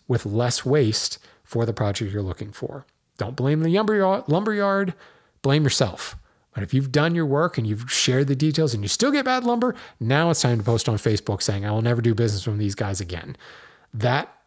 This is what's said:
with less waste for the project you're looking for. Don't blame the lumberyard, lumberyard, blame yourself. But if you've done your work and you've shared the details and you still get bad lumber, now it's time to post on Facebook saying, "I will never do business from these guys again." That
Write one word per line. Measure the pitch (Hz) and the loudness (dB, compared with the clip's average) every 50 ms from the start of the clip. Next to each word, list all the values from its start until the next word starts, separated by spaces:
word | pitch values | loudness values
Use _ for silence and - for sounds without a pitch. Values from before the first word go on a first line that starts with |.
| _ | _
with | - 123 113 - | -2 -2 -2 -2
less | 107 101 113 120 123 - - - | -2 -2 0 0 0 0 -2 0
waste | 127 139 151 131 107 107 - - - - - - - _ _ _ | 2 2 4 4 2 2 0 -4 -6 -8 -10 -16 -20 _ _ _
for | - - 117 117 | -6 -2 -2 0
the | 110 107 | 0 0
project | - 110 101 101 - 110 98 98 | 0 0 -2 -2 -2 -4 -4 -4
you're | 104 | -4
looking | 98 92 92 - 107 104 | -4 -4 -6 -8 -10 -12
for. | 107 - - - - 143 - _ _ _ _ _ _ | -12 -10 -10 -10 -10 -12 -18 _ _ _ _ _ _
Don't | - 101 104 131 | -8 -8 -6 -4
blame | - 123 135 151 156 | -2 0 0 2 2
the | 160 165 | 2 2
lumberyard, | 170 202 220 208 214 208 190 185 190 - - | 2 2 2 2 2 2 2 2 2 0 0
lumberyard, | - 147 175 208 220 214 208 202 196 196 196 196 180 - - - - - _ _ _ _ _ | 0 0 0 0 0 0 0 0 0 0 0 -2 -2 -6 -8 -12 -20 -20 _ _ _ _ _
blame | - 135 139 151 151 | 0 2 4 4 4
yourself. | 135 - - 135 101 85 - - - - - - _ _ _ _ _ - | 2 2 2 0 0 -2 -6 -12 -12 -12 -14 -20 _ _ _ _ _ -8
But | 98 | -8
if | 98 - | -4 0
you've | - 131 139 135 | 0 0 0 2
done | 123 151 151 165 170 | 2 2 2 2 2
your | 170 160 | 0 0
work | 139 135 143 165 175 - | 0 2 2 0 0 0
and | - 113 | -2 -2
you've | 107 107 104 120 127 | -2 -2 -4 -4 -4
shared | - - - - 127 131 139 | -2 0 2 2 2 2 2
the | 131 139 | 2 0
details | 131 151 156 143 156 160 143 117 | 0 0 0 2 2 0 0 0
and | 104 101 | -2 -2
you | |
still | 101 - - 220 285 | -2 0 2 2 2
get | 277 294 262 | 2 2 2
bad | 262 254 254 247 | 0 0 0 2
lumber, | 240 240 233 240 254 - - - - - - | 0 2 2 2 0 -2 -4 -10 -16 -10 -4
now | 113 113 135 147 165 170 | 0 2 4 4 4 4
it's | 160 - | 2 2
time | - 127 120 113 | 2 2 2 2
to | 101 | 2
post | 117 117 110 - | 2 2 2 2
on | - 110 | 0 -2
Facebook | 104 - 117 107 101 - - 101 101 | 0 2 0 0 0 0 -2 -4 -2
saying, | - - 104 101 101 | -2 -2 -2 -2 -2
"I | 104 | -2
will | 107 110 | -2 0
never | 113 120 120 113 | 2 0 2 2
do | 110 117 113 | 2 2 2
business | 101 117 110 104 95 - | 2 0 0 0 -2 -4
from | 113 104 104 | -4 -2 -2
these | 107 101 101 | -2 -2 -2
guys | - 113 98 98 92 | -4 -4 -4 -4 -6
again." | 98 85 87 85 78 - - - - - - - - - - _ _ _ | -6 -8 -10 -10 -10 -12 -14 -16 -18 -20 -20 -20 -20 -20 -20 _ _ _
That | - 113 104 120 123 143 165 - - _ _ | -6 -2 0 0 0 0 -2 -6 -12 _ _